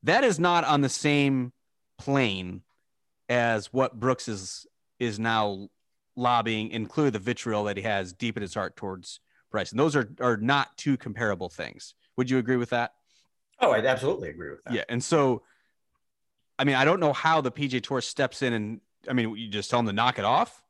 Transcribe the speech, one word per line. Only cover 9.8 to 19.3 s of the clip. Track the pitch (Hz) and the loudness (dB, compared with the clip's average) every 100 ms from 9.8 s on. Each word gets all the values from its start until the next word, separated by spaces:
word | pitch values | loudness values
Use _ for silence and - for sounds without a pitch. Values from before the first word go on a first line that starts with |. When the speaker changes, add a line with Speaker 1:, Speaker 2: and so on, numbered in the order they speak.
Speaker 1:
Those | 156 143 | 2 2
are, | 110 - | -2 -2
are | 123 113 | 0 0
not | 113 143 135 - | 2 2 0 -4
two | - 135 | -2 -2
comparable | - 101 117 95 90 | -2 -4 -2 -2 -6
things. | - 73 - - _ _ - | -8 -12 -12 -20 _ _ -4
Would | 127 | 0
you | 131 | 0
agree | 117 127 | 2 0
with | 120 | 0
that? | 120 117 _ _ _ _ _ _ _ | -2 -2 _ _ _ _ _ _ _
Speaker 2:
Oh, | 247 | 2
I'd | 110 120 | 4 2
absolutely | 127 131 185 85 | 2 0 -2 -6
agree | 71 78 | -12 -14
with | 71 - | -14 -6
that. | 117 | -6
Speaker 1:
Yeah. | - | -2
And | 120 | -4
so, | - 165 139 117 _ _ _ _ _ _ _ _ _ _ _ _ | 2 4 4 2 _ _ _ _ _ _ _ _ _ _ _ _
I | 135 | 2
mean, | 131 | 4
I | 139 | 4
don't | 185 | 4
know | 160 | 2
how | 135 160 160 | 2 2 2
the | 131 | 2
P | 117 143 | -4 -4
G | 127 | -2
A | |
Tour | 107 135 | -2 -4
steps | - - 131 - | -4 -2 -2 0
in | 131 | -2
and, | 117 104 110 _ _ - | 0 -4 -8 _ _ -4
I | |
mean, | 127 113 | -2 -2